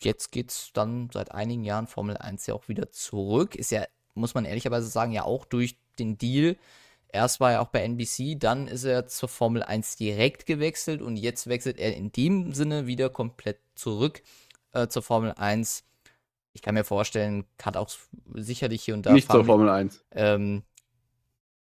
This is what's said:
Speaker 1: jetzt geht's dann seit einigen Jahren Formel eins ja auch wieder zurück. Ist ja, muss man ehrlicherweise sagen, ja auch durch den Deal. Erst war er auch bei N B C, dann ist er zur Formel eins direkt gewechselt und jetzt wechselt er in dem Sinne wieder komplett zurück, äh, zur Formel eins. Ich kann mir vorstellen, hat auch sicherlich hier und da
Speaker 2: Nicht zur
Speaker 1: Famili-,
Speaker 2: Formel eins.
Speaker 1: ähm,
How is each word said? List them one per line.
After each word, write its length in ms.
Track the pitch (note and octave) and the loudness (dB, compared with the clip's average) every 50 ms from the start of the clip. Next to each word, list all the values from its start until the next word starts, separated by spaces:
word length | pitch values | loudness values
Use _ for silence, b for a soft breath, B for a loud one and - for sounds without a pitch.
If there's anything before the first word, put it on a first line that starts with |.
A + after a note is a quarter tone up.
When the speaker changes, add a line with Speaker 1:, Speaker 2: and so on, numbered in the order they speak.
Speaker 1:
jetzt 280 | - G#2+ A2 - - - | -2 -2 -2 -2 -4 -8
geht's 420 | - B2+ B2 A#2+ - - - - - | -6 -6 -6 -6 -8 -12 -12 -6 -2
dann 340 | G#2 G#2+ A2 A#2 B2 A#2+ A#2+ | -2 -2 -2 -2 -6 -6 -8
seit 220 | - G2+ G2 - | -8 -8 -8 -8
einigen 320 | - G2 G#2+ A#2 A#2+ A#2+ A2 | -8 -6 -4 -4 -4 -4 -4
Jahren 220 | G#2 G#2 A2 A#2 | -4 -4 -4 -4
Formel 320 | - - - G2+ G#2 G#2 - | -6 -8 -6 -6 -6 -6 -8
eins 280 | - - G2 - - | -10 -12 -12 -10 -8
ja 60 | - | -8
auch 160 | G#2+ G#2+ - - | -8 -8 -6 -8
wieder 220 | G#2 G2+ - - | -6 -6 -6 -8
zurück. 640 | - - - - - G2+ G2 G2+ G#2+ C3 F3+ - - | -8 -12 -12 -8 -6 -4 -2 2 2 2 2 2 -2
Ist 160 | - - - | -8 -6 -4
ja, 140 | A2+ G#2 G2 - _ _ _ _ - | -2 -4 -4 -6 _ _ _ _ -8
muss 200 | G#2+ A#2 A#2 - | -4 -4 -2 -2
man 100 | C3 A2 | -2 -4
ehrlicherweise 440 | - G#2 A2+ - B2+ A#2+ A#2+ A#2 A2+ | -4 -4 -4 -2 -2 -2 -2 -2 -2
sagen, 240 | - A#2 A2+ A#2 | -2 -2 0 0
ja 120 | A2 G#2 - | -2 -2 -2
auch 220 | - A#2+ C3 - | -2 -4 -4 -4
durch 320 | - - A#2+ B2 B2 - _ _ _ _ - | -2 0 0 0 0 -2 _ _ _ _ -6
den 200 | A#2+ A2 G#2+ - | -4 -4 -4 -2
Deal. 380 | A#2 A#2+ C3 C#3+ D3+ E3+ F3+ - b b b b b b b b b b | -2 0 2 4 4 2 2 -2 b b b b b b b b b b
Erst 320 | - G2+ A#2 B2+ - - | 0 0 2 2 2 4
war 120 | C3 B2 | 4 4
er 100 | A#2 A2 | 4 4
auch 60 | A2 - | 2 0
bei 120 | - A#2 | 0 -2
N 160 | G2+ A2+ A#2+ | 0 0 -2
B 80 | A#2+ A#2 | -2 -4
C, 320 | - - - B2+ D3 D#3+ | -4 -4 -4 -4 -4 -4
dann 320 | C#3 - A2 A#2+ C3+ C#3 - | 0 2 2 2 0 -2 -6
ist 160 | - B2+ B2+ | -6 -4 -2
er 220 | C3+ B2+ B2+ B2 | 0 0 0 0
zur 240 | - - - - B2 | -4 -6 -6 -6 -6
Formel 320 | - - A#2 A2+ A#2 A#2 | -2 0 0 2 2 0
eins 340 | - - G#2 A2 A2 - - | -2 -2 -2 -4 -4 -4 -6
direkt 480 | - A2 G#2 G#2 G#2 A#2 C#3+ D3 - - | -4 -4 -2 2 4 4 2 2 0 -4
gewechselt 560 | - D#3+ D3 D3+ E3 D#3+ - - - D#3 C#3+ | -2 -2 0 0 -2 -2 -4 -4 -4 -4 -4
und 160 | G#2+ A#2 A2+ | -4 -6 -6
jetzt 320 | G#2+ G#2+ A#2+ A#2 - - A#2+ | -4 -2 -4 -4 -4 -4 -4
wechselt 300 | B2 A#2+ - B2+ A#2+ - | -4 -2 -2 -4 -4 -2
er 180 | F#2 A2 - | -2 -2 -2
in 160 | - G2 G#2 | -2 -6 -4
dem 400 | - A#2+ C3 E3+ G3+ F#3+ F3 F3 | 0 2 2 4 2 2 0 -2
Sinne 340 | C3+ C#3 D3+ D3+ D3+ D3 C#3 | -2 -2 -2 0 0 -2 -2
wieder 220 | B2 B2 B2 C3 B2+ | -4 -2 -2 -2 -2
komplett 520 | C3 - A#2 A#2+ - - - G#2+ G#2 _ _ _ _ | -2 -4 -6 -6 -6 -8 -8 -8 -8 _ _ _ _
zurück, 460 | - - A#2 G#2+ G#2 B2+ D3+ - - b b b b b b b b b _ | -10 -6 -4 -2 0 0 0 -2 -4 b b b b b b b b b _
äh, 140 | - B2 A#2+ A#2+ | -2 -2 -2 -2
zur 120 | - B2 | -2 -4
Formel 320 | - - A#2+ A2+ A2+ A2 | -2 0 0 2 2 0
eins. 520 | - - G2+ G#2 G#2 A2+ A2+ - - - - _ _ _ _ - _ _ _ _ _ _ _ _ | -2 -2 0 0 0 0 0 -2 -6 -8 -10 _ _ _ _ -20 _ _ _ _ _ _ _ _
Ich 80 | - - | -20 -10
kann 140 | - G#2 G#2+ | -4 -2 0
mir 100 | G#2+ G#2 | 0 0
vorstellen, 640 | - G2+ G2+ G#2+ - - A2 G#2 G#2 G2+ G2+ G2 _ _ - | 0 0 -2 0 0 0 -2 -2 0 -2 -4 -6 _ _ -10
hat 160 | - G#2 G2 F2+ | -6 -4 -4 -4
auch 100 | - - - - - _ - - - - - | -4 -6 -8 -16 -18 _ -20 -20 -18 -14 -12
sicherlich 480 | A2 G#2+ A2+ B2 - C#3 A#2 A2+ A2+ | -10 -8 -8 -6 -4 -2 -2 -2 -4
hier 100 | - - | -4 -4
und 140 | A2 G#2+ F#2 | -4 0 6
da 80 | G#2 C3 | 8 8
Speaker 2:
Nicht 160 | C#3 C3 - | 8 8 8
zur 140 | A2 A2+ A2 | 8 8 8
Speaker 1:
Famili-, 20 | |
Speaker 2:
Formel 240 | A#2 A2 G#2+ G#2+ G#2 | 8 8 8 8 8
eins. 340 | F#2+ G2 G2 G2 - - _ _ | 6 4 2 0 -4 -8 _ _
Speaker 1:
ähm, 520 | - G#2+ G#2+ G#2 G#2 G2+ G#2 G2+ G#2 G2+ - _ _ _ _ _ _ _ _ _ _ _ _ _ _ _ _ _ _ _ _ _ | -2 2 2 4 4 2 0 -2 -2 -4 -6 _ _ _ _ _ _ _ _ _ _ _ _ _ _ _ _ _ _ _ _ _